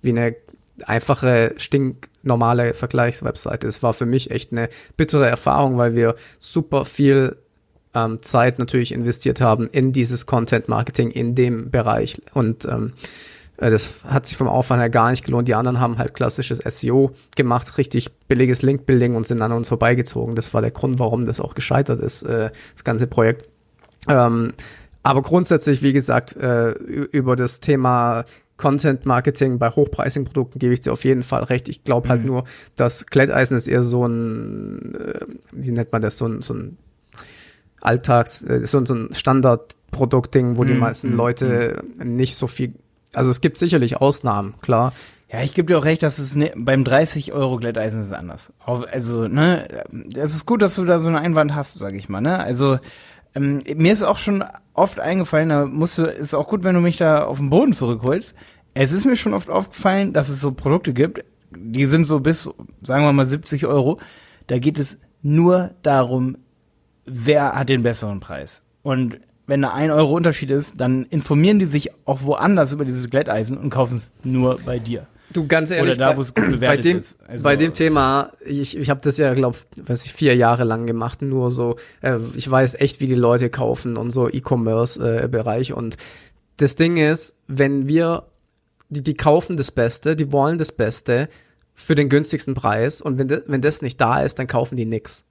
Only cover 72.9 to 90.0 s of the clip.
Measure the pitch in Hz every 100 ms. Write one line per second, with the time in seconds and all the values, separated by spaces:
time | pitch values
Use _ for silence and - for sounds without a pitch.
72.9 | 127 123 135 147 110 113 135 143 131 123
73.9 | 120 - _ - 127 127 127 - 123 113
74.9 | 117 - _ _ 175 151 160 156 180 151
75.9 | 123 131 135 127 - 214 123 127 143 165
76.9 | 175 - - - 120 143 143 160 156 160
77.9 | 151 131 135 139 - - 143 139 - 135
78.9 | 139 151 135 143 127 131 123 _ - -
79.9 | 123 - - 147 123 117 120 120 113 117
80.9 | 117 117 - 139 131 123 123 120 120 -
81.9 | _ 131 123 113 - 127 131 131 - 139
82.9 | - 135 127 117 120 123 127 117 123 123
83.9 | 117 117 123 120 127 - 127 113 113 120
84.9 | - 117 117 123 123 110 110 127 - 113
85.9 | - - - - _ _ - 139 - 165
86.9 | 170 151 160 - _ _ 135 139 139 135
87.9 | 156 165 170 - _ _ _ _ _ _
88.9 | 147 139 143 160 160 - 170 131 - 117
89.9 | -